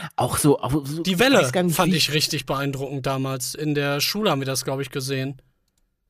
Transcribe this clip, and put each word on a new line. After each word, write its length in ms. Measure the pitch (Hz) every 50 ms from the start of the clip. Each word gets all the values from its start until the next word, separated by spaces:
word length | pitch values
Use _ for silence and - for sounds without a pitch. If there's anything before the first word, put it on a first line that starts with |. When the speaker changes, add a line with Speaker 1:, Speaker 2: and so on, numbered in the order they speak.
| 170 151 _
Speaker 1:
Auch 220 | - - - -
so, 220 | - - 147 139 -
auch 120 | - 117 139 156 139
so, 160 | 135 151 165
Speaker 2:
Die 120 | 160 180 190
Speaker 1:
ich 60 | 175
Speaker 2:
Welle 200 | 240 269 269 202
Speaker 1:
weiß 120 | 147 127
gar 120 | 127 185 180
nicht, 120 | 175 151
Speaker 2:
fand 160 | 185 185 -
Speaker 1:
wie 60 | 185
Speaker 2:
ich 160 | 147 - - 147
richtig 320 | 156 - - - 139 -
beeindruckend 600 | - 143 135 139 139 135 131 139 131 143 135 127
damals. 480 | 135 135 131 131 135 135 131 127 - -
In 180 | - 151 151 147
der 240 | 147 143 143 143 143
Schule 300 | 143 - - 208 214 190
haben 100 | 147 135
wir 60 | 135
das, 180 | 135 135 127 -
glaub 140 | 143 135 135
ich, 100 | 139 135
gesehen. 500 | - 143 131 135 139 135 131 139 135 - _ _ _ _ _ _ _ _ _ _ _ _ _